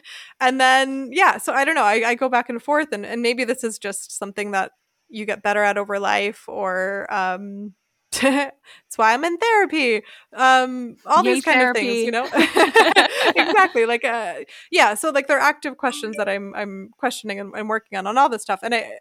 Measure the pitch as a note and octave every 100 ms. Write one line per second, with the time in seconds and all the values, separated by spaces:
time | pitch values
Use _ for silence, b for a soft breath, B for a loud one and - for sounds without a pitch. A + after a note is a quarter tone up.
0 | B B B B B3+ C4 C4 C4 C4+ C4+
1 | C4+ C4+ C4+ G#3+ - B3+ C#4 D#4+ G#3+ A3
2 | A3+ A#3+ C4 B3 A#3+ A#3 - D4 D4+ G#3
3 | G3+ A#3 A#3+ A#3+ A#3+ B3+ A3+ G#3+ G3+ G3
4 | - - G3 G3+ G#3 G3 F#3 _ _ _
5 | _ A3+ G#3+ G#3 G#3 G#3 G#3 G3+ G3+ G3+
6 | G3+ G#3 G3+ A3 - G#3 G3 F#3 F#3 G3
7 | - G#3 F#3 F#3 G3+ G3+ G#3 - _ _
8 | _ - C4+ C#4 C#4 - _ - - -
9 | A3 A#3+ E4 E4+ A4+ A4 F4+ D#4 C4 G#3+
10 | - B B - B3+ C4 B3+ B3+ A#3+ A3+
11 | - D4+ B3 C4 E4 C#4 B3 A#3+ G#3+ A#3
12 | A3+ A#3 C4+ G#3+ D4+ - D#4 A4 F4 F#4+
13 | - A#4+ A4+ - - G#4 F#4+ B3 A3+ A#3
14 | B3+ A#3 G3+ D#3 - B B F4 A#3+ G#3+
15 | D#4+ C#4+ C#4+ C#4 C#4 D4 D4 - C4 A#3+
16 | A3 G#3+ G3+ G3 G3 G3 G#3 G3 G3 _
17 | B3+ B3+ G#3+ G3 G3+ G#3 G#3+ A3 - G3
18 | F#3 A#3+ C#4+ A3+ - G3+ A3+ A#3 G3+ G#2